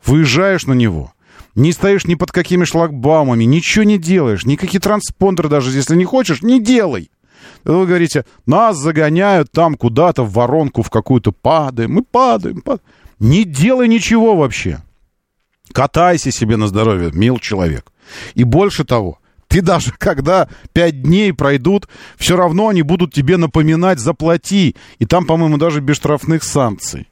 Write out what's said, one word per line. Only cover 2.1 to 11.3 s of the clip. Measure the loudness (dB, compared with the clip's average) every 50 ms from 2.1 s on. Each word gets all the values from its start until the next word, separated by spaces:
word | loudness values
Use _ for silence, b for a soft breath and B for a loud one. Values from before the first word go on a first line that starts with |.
| -2
под | -2 -2 -4 -2
какими | -4 -2 0 0 0 0
шлагбаумами, | 0 0 0 -2 -2 -4 -2 0 2 2 2 2 2 0 2 2
ничего | 2 2 2 0 0 0 2 2
не | 2 2 0
делаешь. | 0 0 0 2 2 0 -2 -2 -2
Никакие | -4 -4 -2 -4 -4 -4 -2
транспондеры | -2 0 -2 -2 -4 -8 -6 _ 0 0 0 0 -2 0
даже, | 0 0 -2 -2
если | -2 -4 -2 0 2
не | 0 2
хочешь, | 2 0 -2 0 0 -4 -4
не | 0 2 2 2
делай. | 2 2 2 2 2 0 -4 -6 -8 -10 _ _ B B B B B B B B B
Вы | -2 0 0 2 2
говорите, | 2 0 0 0 -2 -4 -6 b b b b
нас | 0 2 2 4 2 0 0
загоняют | -2 -2 0 0 0 0 0 0 2 2 2 2 0 0
там | _ 0 0 0 0
куда-то | 0 -2 -2 0 2 2 2 2 0 -4
в | -2 0
воронку, | -2 0 0 0 0 -2 -2 -2 -4 -6
в | -2
какую-то, | -2 -4 0 2 0 0 0 -2